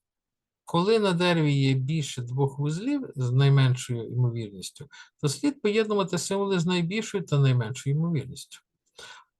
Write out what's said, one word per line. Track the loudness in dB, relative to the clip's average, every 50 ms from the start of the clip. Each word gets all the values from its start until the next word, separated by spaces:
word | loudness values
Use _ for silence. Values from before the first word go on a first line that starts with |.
| _ _ _ _ _ _ _ _ _ _ _ _ _
Коли | -2 0 0 2 4 2 4
на | 4 2 2
дереві | 2 2 2 4 4 2 2 2
є | 4 4 2 2
більше | 2 0 -2 -2 -2 -2 -4 -6 -8
двох | -8 -6 -2 0 -2 -2 -2 -4
вузлів | -4 -4 -4 -4 -2 -2 -2 -2 -4 -8 -6
з | -4 -4 0
найменшою | 2 4 4 6 6 6 4 4 2 0 -2 -6 -6 -6 -6
ймовірністю, | -6 -2 0 0 0 0 -4 -8 -8 -10 -12 -14 -14 _ -16 -20 -20 -20 -20 -20 _ _ -4
то | -4 -4
слід | -2 0 -2 -2 -2 0
поєднувати | -2 0 2 2 0 2 2 0 0 0 -2
символи | -4 -4 -2 -2 -2 0 0 0 0
з | 2
найбільшою | 2 0 0 0 0 -2 -4 -4 -4 -6 -6 -2
та | 0 2 4
найменшою | 4 4 4 2 0 -2 -6 -6 -4 -2 0
ймовірністю. | 0 0 0 0 -2 -4 -6 -12 -16 -18 _ -20 -20 _ _ _ _ _ _ _ -20 -20 -20 -20 -20 -20 _ _